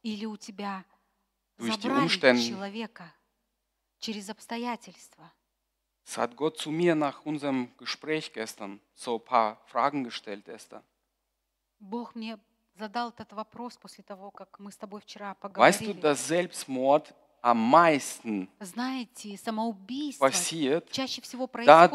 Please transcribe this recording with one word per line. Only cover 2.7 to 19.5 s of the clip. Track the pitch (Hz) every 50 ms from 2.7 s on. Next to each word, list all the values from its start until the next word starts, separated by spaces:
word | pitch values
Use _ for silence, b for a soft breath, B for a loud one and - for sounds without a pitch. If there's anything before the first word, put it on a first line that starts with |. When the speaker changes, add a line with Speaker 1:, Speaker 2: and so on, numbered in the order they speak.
| 196 226 233 208 - - 180 165 - _ _ _ _ _ _ _ _ _ _ _ _ _ _ _ _ _
Speaker 1:
через | - - 214 208 202 196
обстоятельства? | 214 - - - 233 233 240 240 240 220 - - 175 - - - _ - 156 165 _ _ _ _ _ _ _ _ _ _ _ _ _ _ _
Speaker 2:
Es | - -
hat | - 113 117 123
Gott | - 139 160 156 -
zu | - 151
mir | 147 160 175 175 165
nach | 156 151 139 127 - -
unserem | 151 151 147 143 143 135 131 123 123 -
Gespräch | - 127 120 - - - 143 156 156 151 - -
gestern | 117 110 110 - - 107 98 98 104 _ _ _
so | - - - 117 113
ein | 113
paar | - 127 120 113 107 110 - _
Fragen | - - 123 117 143 143 147 131
gestellt, | 117 - - - 110 101 101 104 -
Esther. | 117 110 - - 107 110 - _ _ _ _ _ _ _ _ _ _ _ _ _ _ _ _ _ _ _
Speaker 1:
Бог | 208 190 208 240 240 226 -
мне | 233 220 220 226 214 _ _ _ _ _ _ _
задал | - 214 214 202 240 240 233
этот | 220 - 220 - -
вопрос | 202 214 - - - 240 247 -
после | - - 196 - - 190
того, | - 202 185 190 202
как | - - 190 - - -
мы | 202 202 196
с | -
тобой | - 208 202 214 -
вчера | - - - 202 202 190 - -
Speaker 2:
Weißt | 202 196 - 120 151 190 - -
du, | 214 196
Speaker 1:
поговорили. | 175
Speaker 2:
dass | 175 151 143 131 -
Selbstmord | 139 160 175 180 180 - - - - 131 127 127 135 139 156 151 - - _ _ _ _ _ -
am | 120 120 117 113 117
meisten | 139 160 175 170 156 139 - - - - - 117 107 98 92 92 _ -
Speaker 1:
Знаете, | 208 180 175 226 247 254 262 262 240 - - - - 208 202
самоубийство | 190 - 233